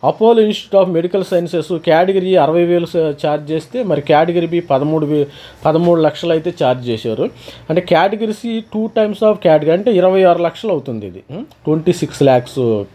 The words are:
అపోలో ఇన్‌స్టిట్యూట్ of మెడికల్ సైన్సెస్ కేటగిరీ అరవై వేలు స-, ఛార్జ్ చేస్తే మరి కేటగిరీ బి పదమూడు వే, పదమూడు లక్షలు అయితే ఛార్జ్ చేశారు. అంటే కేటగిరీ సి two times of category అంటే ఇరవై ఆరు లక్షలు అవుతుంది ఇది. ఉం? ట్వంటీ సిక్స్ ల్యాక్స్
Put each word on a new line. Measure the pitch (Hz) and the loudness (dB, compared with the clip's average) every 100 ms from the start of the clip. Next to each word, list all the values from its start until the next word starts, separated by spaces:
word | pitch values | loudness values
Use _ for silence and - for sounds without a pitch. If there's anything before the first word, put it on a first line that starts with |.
అపోలో | 135 - 220 233 | -2 2 2 4
ఇన్‌స్టిట్యూట్ | 214 208 - 196 185 | 2 0 -2 0 2
of | |
మెడికల్ | 165 175 196 180 | 0 -2 -4 -2
సైన్సెస్ | 180 170 170 151 175 165 | -4 -2 -6 -4 -6 2
కేటగిరీ | 160 185 190 185 185 | 2 2 0 2 2
అరవై | 143 165 | 2 2
వేలు | 175 175 170 | 2 0 -2
స-, | 175 160 147 156 | -2 -2 -2 -4
ఛార్జ్ | 151 147 | -4 -4
చేస్తే | 156 151 247 | -8 -6 -8
మరి | 220 156 | -2 -2
కేటగిరీ | - 147 165 175 165 | 2 2 4 0 -2
బి | 170 | -4
పదమూడు | 170 135 147 156 147 | 0 -2 0 -2 0
వే, | 151 139 - - - 156 | -2 -2 -6 -20 -4 0
పదమూడు | 156 175 170 | 2 2 2
లక్షలు | 156 147 170 | 2 -2 -2
అయితే | 160 165 175 | -2 -2 -2
ఛార్జ్ | 135 127 120 | 0 0 -4
చేశారు. | 113 117 110 202 - - - - | -6 -4 -4 -6 -6 -20 -20 -4
అంటే | 160 | -4
కేటగిరీ | 175 165 190 208 220 | 0 2 2 -2 -6
సి | 214 233 226 220 214 | -6 -8 -8 -8 -6
two | 220 | -4
times | 220 214 208 | -2 -2 0
of | 220 214 185 | 0 2 2
category | 156 151 | 2 2
అంటే | 175 208 | 0 2
ఇరవై | 196 185 190 | 2 2 4
ఆరు | 185 170 | 4 4
లక్షలు | 170 165 220 | 0 -4 -4
అవుతుంది | 170 123 113 101 | -4 -4 -10 -10
ఇది. | 90 - | -14 -16
ఉం? | 147 285 _ - | -14 -16 _ -4
ట్వంటీ | 156 156 | -2 0
సిక్స్ | 175 147 - | -2 -4 0
ల్యాక్స్ | 139 127 123 - 123 107 101 | 4 4 0 -4 0 0 -4